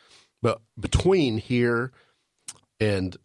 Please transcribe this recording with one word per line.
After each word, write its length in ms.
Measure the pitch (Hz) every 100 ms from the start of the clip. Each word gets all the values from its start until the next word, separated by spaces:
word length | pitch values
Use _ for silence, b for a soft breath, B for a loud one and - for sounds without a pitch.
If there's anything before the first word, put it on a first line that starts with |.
| b b b b
but 180 | 117 - _ -
between 600 | - - 175 190 139 110
here 540 | - 123 120 117 127 b b b b _ - - _ -
and, 360 | 107 98 92 -